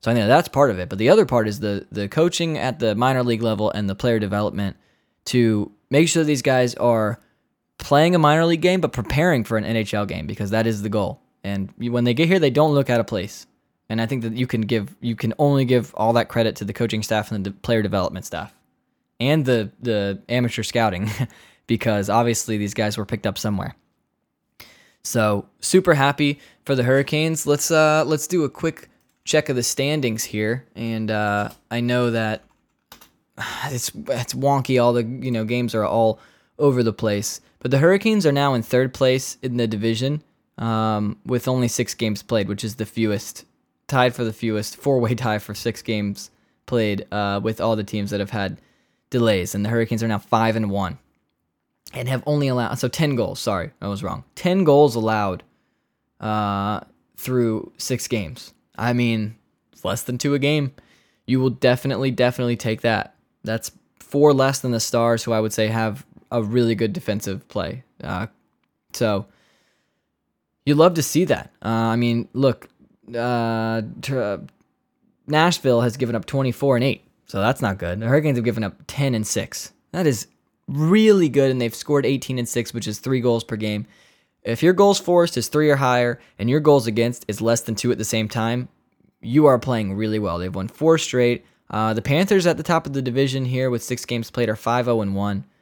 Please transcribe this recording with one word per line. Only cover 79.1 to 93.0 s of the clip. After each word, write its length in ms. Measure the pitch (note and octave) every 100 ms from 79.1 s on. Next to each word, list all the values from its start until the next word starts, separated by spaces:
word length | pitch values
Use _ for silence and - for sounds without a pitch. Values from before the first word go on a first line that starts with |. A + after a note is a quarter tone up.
and 140 | A#2+ G#2
six. 460 | - - - - _ _
That 160 | E3 E3+
is 200 | A2+ - _ _ _ -
really 600 | C#3 D#3 G#3 A3 G3+ E3
good, 220 | B2+ C3+
and 100 | C3
they've 140 | A#2+ -
scored 300 | - D3 C3+
eighteen 340 | C3+ - C3
and 80 | A#2
six, 260 | - A2+
which 140 | A#2+ G#2+
is 120 | G#2
three 220 | - C3
goals 220 | A#2+ A#2
per 120 | - A2
game. 280 | G#2+ G#2 A2+ _ _ _ _ _
If 200 | - A2+
your 100 | D#3+
goals 260 | F#3 G3+ G3
forced 380 | - F3 E3+ -
is 100 | A#2
three 220 | D3+ D3+
or 60 | C#3
higher, 440 | C3+ B2 A#2+ A#2 - _
and 100 | A2
your 100 | C#3+
goals 280 | D3+ C#3 A2+
against 380 | A2 A#2 B2 -
is 140 | G2+
less 200 | A2 A#2
than 140 | - A2
two 160 | A#2+
at 60 | B2
the 60 |
same 240 | G#2+ A2+ A2
time, 420 | B2 A2+ A#2+ B2+ _ _ _ _ _
you 240 | A2+ C3 D3+
are 140 | B2+
playing 340 | C3 A#2+ G#2
really 260 | G2 A2 G#2+
well. 180 | G2+ E2+
They've 160 | F2+
won 140 | F#2 F#2+
four 300 | - D#3+ D#3+
straight. 480 | - B2+ A#2+ A#2+ _ _ _
Uh, 240 | G#2+ A2
the 80 | A2
Panthers 460 | G#2+ C#3 G3 G3+ E3+
at 100 | D#3
the 60 |
top 220 | D#3 E3 D3+
of 80 |
the 80 | C#3